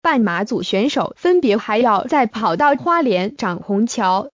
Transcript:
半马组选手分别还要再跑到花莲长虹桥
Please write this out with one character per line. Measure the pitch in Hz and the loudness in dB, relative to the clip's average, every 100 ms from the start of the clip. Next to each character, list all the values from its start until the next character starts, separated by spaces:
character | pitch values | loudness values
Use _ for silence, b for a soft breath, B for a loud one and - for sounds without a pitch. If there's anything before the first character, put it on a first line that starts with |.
半 | 330 277 | 0 0
马 | 202 175 | 0 -2
组 | 208 202 | -2 -4
选 | 180 190 262 | -2 0 0
手 | 285 170 - | -2 -4 -2
分 | 349 359 | 2 2
别 | 269 208 | 2 0
还 | - 220 | 0 0
要 | 247 202 | 2 0
再 | 254 302 233 | 0 0 0
跑 | 220 214 | -2 -2
到 | 170 285 277 | 2 2 2
花 | 294 339 | 0 0
莲 | 262 180 196 285 | 2 0 -2 -4
长 | 202 175 | -6 -6
虹 | - 202 233 | -2 0 0
桥 | - 190 185 269 | 0 0 0 -2